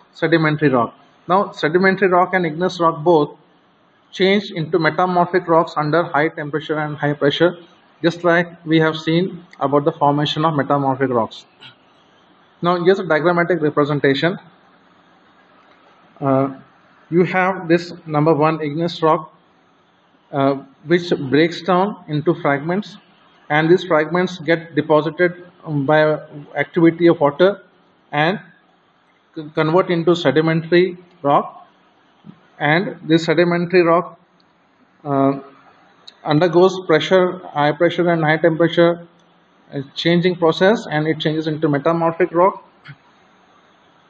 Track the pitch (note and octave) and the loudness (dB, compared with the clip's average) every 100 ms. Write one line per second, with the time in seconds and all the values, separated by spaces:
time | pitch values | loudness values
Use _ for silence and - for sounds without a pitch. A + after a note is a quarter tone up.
0 | _ - D#3+ D#3+ D#3 D3+ D3+ B2+ A2+ - | _ -6 0 2 2 2 2 2 0 -6
1 | _ _ - F#3 G3 - D3+ F3 F#3+ F#3+ | _ _ -2 -2 -2 -4 -2 2 2 2
2 | G3 F3+ F3+ F#3 E3+ D3+ F#3 F3 E3 D#3+ | 2 2 2 0 -2 -2 -4 0 0 0
3 | D3+ E3 D3 - _ _ _ _ _ _ | 2 2 0 -6 _ _ _ _ _ _
4 | _ - F#3+ G3+ G3+ F3 D#3 F3+ D#3 D#3 | _ -2 0 0 -2 -8 -4 -2 0 0
5 | F#3 F3+ F3 F#3 F3+ E3 E3 - D3+ D#3+ | 0 0 0 -2 0 0 0 -4 -2 0
6 | E3+ C#3+ D#3 D#3+ D3 D3+ C#3+ D3+ D3+ C#3+ | 0 -2 -2 -4 -8 -8 -6 -6 -6 -4
7 | D3 C#3+ C#3+ - F3 F3 - _ _ _ | -4 0 -2 2 0 0 -12 _ _ _
8 | E3 E3+ F3 E3+ F3 - D#3+ D#3+ D#3+ D#3 | -4 0 0 2 0 -8 -2 2 2 0
9 | - E3 F#3+ - - - C#3 C#3+ C#3+ - | -2 0 -2 -6 -18 -8 -2 0 0 0
10 | C#3+ C#3+ D3 D#3 D#3 D3+ C3+ C#3+ C#3 C3 | 0 0 -2 -2 -2 -2 0 0 0 -2
11 | C3+ A#2+ A2 - - _ - _ _ _ | -2 -2 -2 -8 -20 _ -20 _ _ _
12 | _ _ _ _ _ _ E3+ F3+ F3 G3 | _ _ _ _ _ _ -2 0 2 2
13 | F3+ D#3 D#3+ F3 E3+ F3 D3+ D3 C#3+ D3 | 0 0 2 0 0 0 0 0 0 0
14 | C#3+ C#3 D#3+ G3+ - _ _ _ _ _ | 0 2 -2 -4 -10 _ _ _ _ _
15 | _ _ _ _ _ _ _ _ _ _ | _ _ _ _ _ _ _ _ _ _
16 | _ _ C#3+ C3+ C3+ C3+ - _ _ _ | _ _ -2 0 0 -6 -18 _ _ _
17 | _ E3 E3+ F#3 F#3 F#3+ E3+ E3+ - - | _ 0 0 0 -2 -2 0 0 -2 -14
18 | D#3+ D3+ D3+ D3+ D#3 D#3+ D#3 D3 E3+ E3+ | -6 0 2 2 2 0 -4 -4 -6 -2
19 | D#3 D#3 D3 _ _ _ _ _ _ _ | 0 0 -2 _ _ _ _ _ _ _
20 | _ _ _ D3 C3+ C#3 - _ C#3+ F3 | _ _ _ -2 -2 -2 -8 _ -2 -2
21 | F3 F3 C#3 C#3 E3 E3 - F3+ G3+ G#3 | -2 -4 0 0 0 -2 -2 0 -2 -6
22 | - D3+ D3 D#3 D#3 C#3 D3+ F#3 G#3+ - | -8 -4 -2 -2 -2 -2 -2 -6 -6 -16
23 | _ _ _ _ - D3+ D#3+ F3 - D#3 | _ _ _ _ -4 0 4 2 2 0
24 | D#3 E3+ F3+ - D3+ E3 E3 C#3+ D3+ D#3 | 0 -2 -2 -4 -2 -2 -2 -6 0 0
25 | D#3+ D#3 F3 F3 - _ E3 D3 C#3 D#3 | 0 -2 -2 -2 -14 _ -6 -4 0 2
26 | D#3 D3+ D3+ D3+ C#3+ - C#3+ - E3 E3 | 2 0 -6 -20 -12 -8 -6 2 2 4
27 | E3+ E3 C#3+ D3 F#3 G3+ _ _ _ _ | 2 4 0 2 0 0 _ _ _ _
28 | _ D3 D#3 G3+ - _ _ _ _ _ | _ -2 -2 -2 -10 _ _ _ _ _
29 | _ _ _ - D3+ D#3 D#3 E3 F#3 E3+ | _ _ _ -16 -8 -2 0 2 0 0
30 | E3 E3+ D3 C3+ D#3+ D#3+ D#3+ F3 F#3 F3+ | 0 0 2 2 0 -2 0 2 2 -4
31 | - _ C#3 D3+ G#3+ - - _ _ _ | -18 _ 0 0 0 -10 -20 _ _ _
32 | _ _ - - _ - D3 D#3+ G#3+ - | _ _ -20 -20 _ -4 0 0 -2 -8
33 | D#3 D#3+ D#3+ D#3 F3 F3 E3+ F3+ E3+ E3 | 0 0 2 2 2 0 0 2 4 2
34 | F3 - _ _ _ _ _ _ _ _ | 0 -12 _ _ _ _ _ _ _ _
35 | D3+ C#3 C#3 C#3+ - - _ _ _ _ | -4 0 0 0 -10 -20 _ _ _ _
36 | - _ - D3+ F3 E3 F#3 F#3 - D#3 | -20 _ -2 2 2 4 4 2 0 0
37 | D#3 F#3 F#3 F#3 - D3 D3 D3+ F3 E3+ | 2 2 2 -2 -10 -2 -2 0 0 0
38 | F3 E3+ D3+ D#3 E3+ D#3+ E3 E3 E3+ E3+ | 0 0 0 2 0 2 0 4 2 2
39 | E3+ _ _ _ _ _ _ C#3+ C3 - | -8 _ _ _ _ _ _ -12 -12 -6
40 | E3 F3 F3 E3+ E3 D#3+ F#3+ A3+ - D3+ | 0 2 0 0 0 2 2 2 -2 -4
41 | D#3 D#3 D#3+ D#3 D#3 D3+ D#3 C#3+ D3+ E3+ | -2 -2 -4 -4 -4 -4 -2 0 0 0
42 | E3 E3 F3+ E3 F#3 G3 - _ - C#3+ | -2 0 -2 2 2 0 -10 _ -20 -20
43 | _ _ _ _ _ _ _ _ _ _ | _ _ _ _ _ _ _ _ _ _